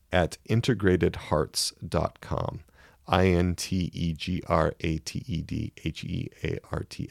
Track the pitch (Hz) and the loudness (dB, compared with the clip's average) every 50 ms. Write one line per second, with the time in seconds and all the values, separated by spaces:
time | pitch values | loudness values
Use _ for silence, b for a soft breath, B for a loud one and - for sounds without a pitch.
0 | b - - 90 85 76 - - _ - 110 117 - - 123 98 101 95 92 87 | b 0 2 2 2 2 -2 -6 _ 0 0 2 4 2 2 4 4 4 6 6
1 | 87 85 - - - - - 76 - - - - - - - - - 85 - 82 | 4 2 0 -2 -4 0 2 2 2 0 -2 -4 -4 -4 -6 -8 -8 -2 0 0
2 | 78 - - - - - - - - - - - - b b b b b b b | 0 0 -4 -6 -8 -6 -4 -4 -4 -4 -6 -8 -12 b b b b b b b
3 | b - 87 92 92 95 87 87 90 90 87 - - - 95 95 87 - - 92 | b 2 4 6 6 6 6 4 4 2 0 -2 -4 -2 -2 0 -2 -2 -2 -2
4 | 85 85 80 76 - - 92 87 - - 85 82 80 78 - - - 82 78 78 | -2 -2 -2 -2 -4 -4 -4 -2 0 2 2 2 2 2 0 -2 -4 -2 -2 -4
5 | - - - - - - 87 80 80 - - - 76 - - - - 80 80 - | -4 -6 -8 -8 -6 -4 -4 -4 -4 -4 -6 -6 -6 -6 -8 -8 -8 -8 -8 -8
6 | - 80 87 87 - - - - - 82 - - - - - 80 - - - - | -8 -6 -6 -6 -6 -8 -8 -8 -6 -6 -6 -6 -8 -6 -6 -6 -6 -8 -10 -10
7 | - - | -10 -8